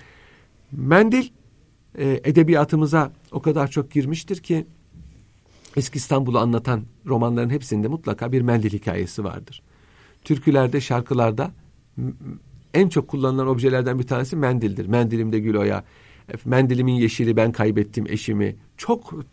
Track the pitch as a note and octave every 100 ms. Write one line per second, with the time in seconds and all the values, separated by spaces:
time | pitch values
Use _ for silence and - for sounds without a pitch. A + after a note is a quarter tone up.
0 | - - - - _ _ - C#3 B2+ F3
1 | A3 B3+ B3 _ _ _ _ _ _ -
2 | C3+ C3 - D#3 D#3+ D#3+ D3 D#3 D3+ D#3+
3 | C#3+ - - C3+ D#3+ D3+ C#3 D3 C#3 D3
4 | C3+ D#3+ - F#3 - E3 D#3+ - _ -
5 | - - - _ _ - - - C3 D3
6 | - C#3 B2+ A#2+ A#2 A#2 A#2+ A#2 A2 -
7 | - A#2+ A#2+ A#2+ A#2+ C#3 B2+ G#2+ G#2+ D#3+
8 | - G#2+ A#2 C3 A#2+ A#2 G#2+ G2+ - F#2
9 | F#2 - G2+ F2 - - _ _ _ _
10 | - _ - C#3+ D#3 C#3 B2+ C#3 C3 B2
11 | B2 B2 A#2 A2 D#3+ - - _ _ -
12 | B2+ C3 C#3 - - - - E3 F#3+ D#3+
13 | - D3 C3 C3 C3 B2+ C3 B2+ B2+ C3
14 | B2+ B2 C3 E3 C3 B2+ A2+ G2 F#2+ A#2
15 | A#2 A2+ A2 A2 G#2+ G#2 G2+ G2 - -
16 | - - - - B2 B2+ C3 B2+ B2+ B2
17 | A#2 - A#2 A2+ A2+ A2+ A2 G#2+ G#2 -
18 | G2+ G#2+ - G#2 G2+ G2+ - - - A#3
19 | - D#3+ C3+